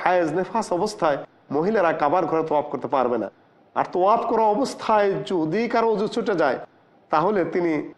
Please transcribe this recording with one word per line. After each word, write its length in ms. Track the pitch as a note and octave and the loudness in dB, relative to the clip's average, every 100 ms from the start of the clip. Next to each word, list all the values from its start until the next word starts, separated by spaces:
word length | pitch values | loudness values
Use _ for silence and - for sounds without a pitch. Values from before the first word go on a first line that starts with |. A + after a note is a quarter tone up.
হায়েজ 300 | - F3+ E3 | 0 2 2
নেফাস 400 | E3 F#3 A3+ A3 | -2 -2 -4 -2
অবস্থায় 440 | F3+ G#3 - E3 C#3 - _ - | -2 -2 0 0 -2 -6 _ -6
মহিলারা 420 | C#3 E3+ A3 E3+ | -2 0 2 2
কাবার 320 | D#3+ D3 F3 D#3+ | 2 2 2 0
ঘরে 180 | D#3+ | 0
তোয়াফ 220 | D#3+ D3+ D3 | 0 0 -2
করতে 220 | C#3 B2 | -6 -2
পারবে 300 | C#3 B2 A#2+ | 0 2 0
না। 120 | G2 - _ _ _ - | -4 -10 _ _ _ -4
আর 100 | C#3 | -2
তোয়াফ 300 | F#3 F#3 A#3 | 2 2 2
করা 220 | E4+ A3+ | 2 2
অবস্থায় 720 | A3 G#3 C4+ - - G#3+ G3+ F3 D3+ | 2 2 -2 -4 0 2 2 0 -2
যদি 420 | F#3 D#3 F#3+ A#3 | -2 0 -2 0
কারো 260 | A#3+ A3+ | 0 2
অজু 140 | G#3+ G#3 | 0 0
ছুটে 280 | - G3+ F#3+ | -2 -2 2
যায়, 240 | D3 - - _ _ _ _ | 2 0 -6 _ _ _ _
তাহলে 360 | D#3 F3 G#3+ E3 | 2 2 2 0
তিনি 480 | F3+ E3+ D3+ - | 0 0 0 -4